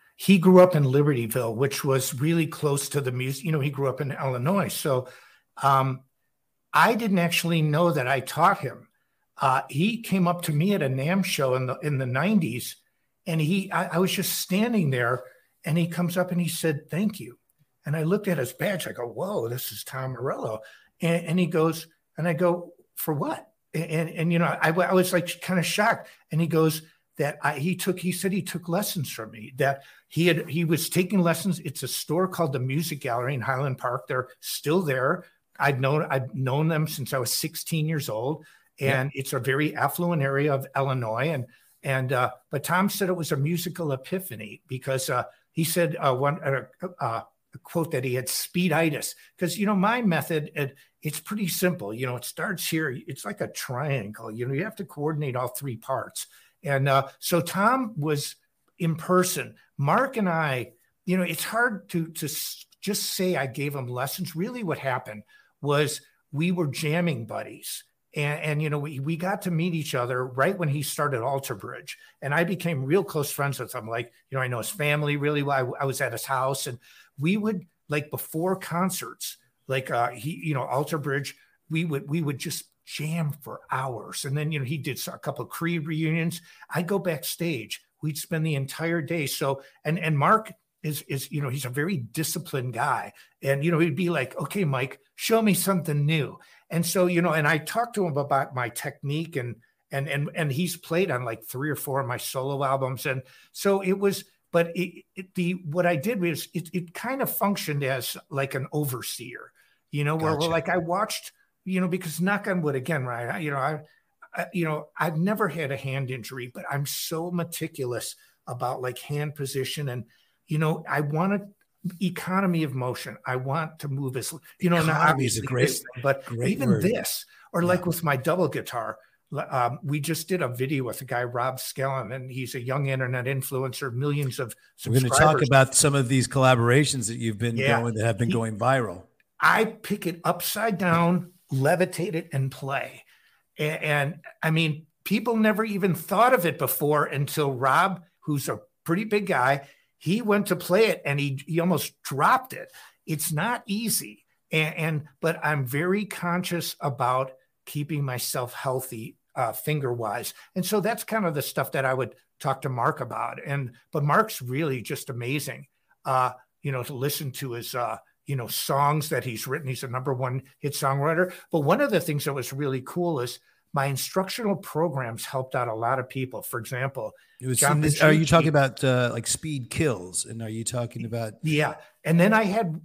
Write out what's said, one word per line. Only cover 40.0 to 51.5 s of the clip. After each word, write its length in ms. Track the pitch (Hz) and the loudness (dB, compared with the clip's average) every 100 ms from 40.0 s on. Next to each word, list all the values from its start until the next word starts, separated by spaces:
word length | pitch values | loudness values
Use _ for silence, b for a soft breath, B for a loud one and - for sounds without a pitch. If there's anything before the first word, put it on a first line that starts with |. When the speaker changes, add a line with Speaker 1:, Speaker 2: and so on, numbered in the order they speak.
| 175 165 | 0 2
Speaker 1:
area 320 | 139 139 147 | 2 2 2
of 140 | 135 135 139 | 0 -2 -2
Illinois. 520 | 139 131 110 113 151 | 0 0 -2 -2 -2
And, 180 | 143 120 b b b | -2 -6 b b b
and, 300 | 139 131 127 | -2 -2 0
uh, 200 | 127 123 - _ | 0 0 -2 _
but 140 | 139 | -6
Tom 260 | - 175 202 | 0 2 2
said 180 | - 185 | 2 0
it 80 | 170 | 0
was 160 | 156 | -2
a 40 | 143 | 0
musical 560 | 147 170 180 175 156 | 0 0 -4 -4 -4
epiphany 680 | 131 - 185 185 107 107 120 - | -4 -4 -6 -6 -10 -12 -16 -10
because, 400 | 127 139 131 - | -8 -2 -2 0
uh, 140 | 123 117 B B | -2 -2 B B
he 100 | 160 | -2
said, 340 | 156 180 160 170 | 0 2 0 2
uh, 120 | 147 | 2
one, 300 | 127 143 180 | 2 2 0
uh, 220 | 147 131 - _ 180 - | -2 -2 -4 _ -12 -6
uh, 220 | 117 113 - _ _ | -4 -4 -8 _ _
a 40 | - | -20
quote 340 | - 170 156 | -6 -4 -2
that 100 | 131 | -2
he 120 | 127 | -2
had 120 | 127 117 | -2 -2
speeditis. 880 | - - 180 180 151 165 127 - B B - | -4 -2 0 2 4 2 0 -6 B B -6
'Cause, 180 | 175 - | -4 0
you 100 | 202 | 0
know, 100 | 196 | 4
my 260 | 202 247 | 2 2
method, 480 | 208 160 - 156 151 151 | 2 2 2 -2 -2 -4
it, 180 | 139 b b _ | -6 b b _
it's 180 | 151 - | -6 -6
pretty 260 | - 214 | -6 -4
simple. 480 | 175 | -2